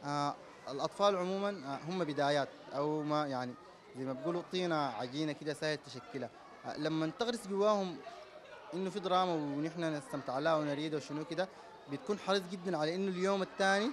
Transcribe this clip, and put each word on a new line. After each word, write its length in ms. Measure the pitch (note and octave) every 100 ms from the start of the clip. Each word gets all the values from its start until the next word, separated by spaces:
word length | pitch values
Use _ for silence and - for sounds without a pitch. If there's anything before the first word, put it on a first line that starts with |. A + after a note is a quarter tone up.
آه، 300 | C#3+ D3 C#3+ - - - -
الأطفال 460 | C#3 D#3 - G3+ G3
عمومًا، 320 | F3+ G3 G3+
آه، 420 | G3 C3+ C#3 D3+
هم 140 | F#3
بدايات 440 | D#3 C#3+ C#3+ D3 C3+ - -
أو 280 | C3 D3+ D3+
ما 240 | D3 D3+ D3
يعني 280 | C3 B2 A#2+ - - - B2+
زي 60 |
ما 80 | C3
بيقولوا 300 | B2+ D3+ E3+ E3+
طينة 220 | F#3 F3+ D#3
عجينة 560 | C#3+ G#2+ B2 C#3 D#3
كده 220 | C#3+ D3
سهل 240 | C#3+ D#3 D3+ -
تشكلها. 440 | B2+ - C#3 A#2 - - - B2
آه، 100 | -
لما 340 | D3+ D#3+ D#3+ -
تغرس 300 | A#3 A#3 F#3+
جواهم 480 | G3 G#3 G#3 F#3 D#3+ - - - - - - -
إنه 160 | E3 F#3+
في 100 | G3
دراما 320 | F#3 F3+ F#3
ونحن 500 | E3 D3 C#3+ D#3 E3 D#3+
نستمتع 440 | D3+ C#3+ C#3+ C3+ C3
لها 160 | D#3 D#3
ونريدها 400 | D3+ C#3+ D#3+ D3+
وشنو 260 | - D3
كده، 240 | D#3 E3 F#3 - - - -
بتكون 260 | C#3 - G#3
حريص 240 | - G3 F3
جدًا 260 | F#3+ F#3 E3
على 160 | D3+
إنه 140 | F3+ G3
اليوم 340 | F3+ F#3 G3
الثاني 480 | F#3 - G3 G3 A3+